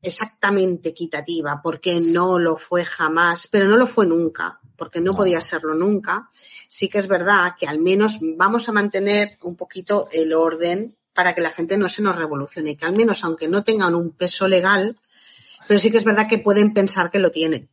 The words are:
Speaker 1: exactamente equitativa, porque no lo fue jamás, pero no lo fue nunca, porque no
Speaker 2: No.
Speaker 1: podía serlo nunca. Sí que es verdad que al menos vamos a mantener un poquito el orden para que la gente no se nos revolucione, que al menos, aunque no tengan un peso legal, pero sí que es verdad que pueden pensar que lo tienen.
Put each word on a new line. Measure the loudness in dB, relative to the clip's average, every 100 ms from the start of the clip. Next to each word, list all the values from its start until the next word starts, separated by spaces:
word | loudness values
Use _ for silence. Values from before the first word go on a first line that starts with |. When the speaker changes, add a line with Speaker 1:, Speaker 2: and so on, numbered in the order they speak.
Speaker 1:
exactamente | -2 -4 -4 _ -2 2 0 -2 -6
equitativa, | -8 -8 -8 -8 -6 -6 -6
porque | -6 -6 -2 0
no | 2 2 2 2
lo | 0 -2
fue | -2 -4
jamás, | -4 -4 -2 2 0 0 -2
pero | 2 4
no | 4
lo | 4
fue | 2 2
nunca, | 2 0 -4 -10 -10 _ _
porque | -12 -4
no | -2
Speaker 2:
No. | 0
Speaker 1:
podía | 2 0
serlo | -2 -6 -4
nunca. | -2 0 0 -2 -6 -6 -20 -20 -20 -14
Sí | -6 -4
que | -2
es | 0
verdad | 0 2 2 2 -2
que | -6
al | 0
menos | 2 4 2 0 -6 0
vamos | 2 2 -2
a |
mantener | -2 0 -2 0 0 0 -6
un | -12 -12
poquito | -14 -14 -2 -2 -2
el | -2 0
orden | 2 0 0 -2 -2 -6 _ _
para | 0 0
que | 0
la | -4
gente | -4 -2 0
no | 0
se | 0
nos | -2 -2
revolucione, | -4 -6 -8 -8 -8 -4
que | -2
al | 2
menos, | 2 2
aunque | -2 -4 -2
no | -2
tengan | 0 0 0
un | 0 -4
peso | -4 0 2 4
legal, | 2 2 0 0 -6 _ _ -20 -20 -20 -20 2
pero | 4
sí | 6
que | 4
es |
verdad | 2 2 2
que | 0
pueden | 2 4 4
pensar | 4 0 0 -2
que | 0
lo | 0
tienen. | 0 -2 -2 -6